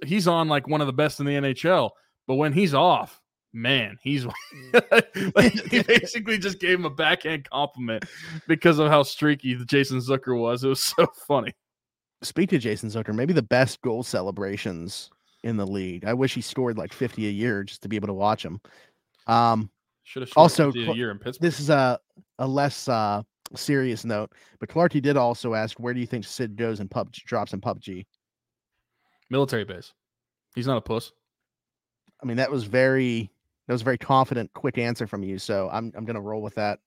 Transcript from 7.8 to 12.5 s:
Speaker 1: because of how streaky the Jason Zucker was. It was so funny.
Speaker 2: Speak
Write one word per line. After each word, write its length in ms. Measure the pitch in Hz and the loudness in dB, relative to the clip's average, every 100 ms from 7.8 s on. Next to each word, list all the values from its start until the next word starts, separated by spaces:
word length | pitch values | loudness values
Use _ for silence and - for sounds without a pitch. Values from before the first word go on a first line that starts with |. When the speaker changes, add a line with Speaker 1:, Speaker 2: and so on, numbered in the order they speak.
| 120 110 - - - 160 - | -6 -6 -8 -16 -14 -8 -2
Speaker 1:
because 320 | 160 170 151 | 4 6 6
of 100 | 151 | 6
how 120 | 151 | 6
streaky 520 | 139 - 151 143 131 | 4 2 2 2 0
the 100 | 123 | -6
Jason 340 | 123 139 135 127 | 2 2 2 0
Zucker 400 | 123 135 131 120 | 0 -2 0 -2
was. 220 | 117 123 | 0 0
It 60 | 135 | 0
was 140 | 135 | 0
so 240 | - - 165 - - | 0 2 2 0 -2
funny. 260 | 143 113 - _ _ _ _ _ _ | 0 0 -8 _ _ _ _ _ _
Speaker 2:
Speak 280 | - - 185 | -8 -2 0